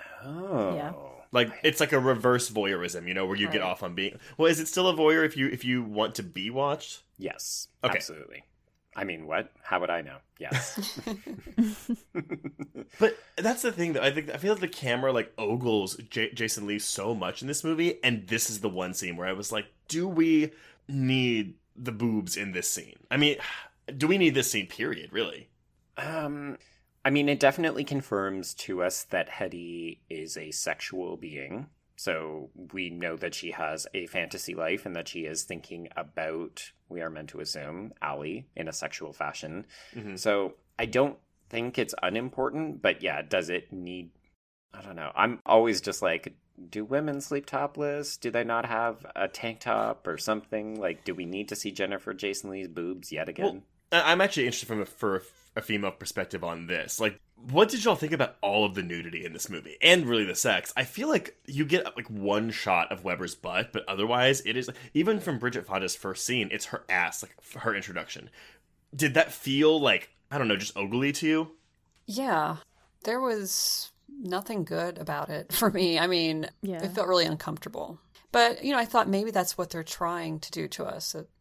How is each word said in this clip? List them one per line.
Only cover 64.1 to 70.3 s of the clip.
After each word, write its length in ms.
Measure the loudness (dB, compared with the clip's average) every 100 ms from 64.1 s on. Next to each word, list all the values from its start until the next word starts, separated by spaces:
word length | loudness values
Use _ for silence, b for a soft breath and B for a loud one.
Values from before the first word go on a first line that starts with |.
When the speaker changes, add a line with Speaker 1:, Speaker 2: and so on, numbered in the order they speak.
| 4 6 4
Speaker 3:
it 140 | 0 -2
is, 120 | -4 -8 -2 2
even 240 | 4 2
from 180 | 0 -2
Bridget 300 | -2 -2 -2
Fonda's 280 | -2 -2 -4
first 300 | -6 -4 -2
scene, 240 | 0 -2
it's 140 | -4 -6
her 180 | -8 -2
ass, 320 | 0 0 -4
like, 120 | -12 -16
f-, 240 | -18 -8
her 140 | -4 -2
introduction. 560 | -4 -8 -8 -10 -16 B B B B _ _
Did 200 | 0 2
that 180 | 4 4
feel, 480 | 2 0 6 6 8
like, 300 | 6 4 0 _ -6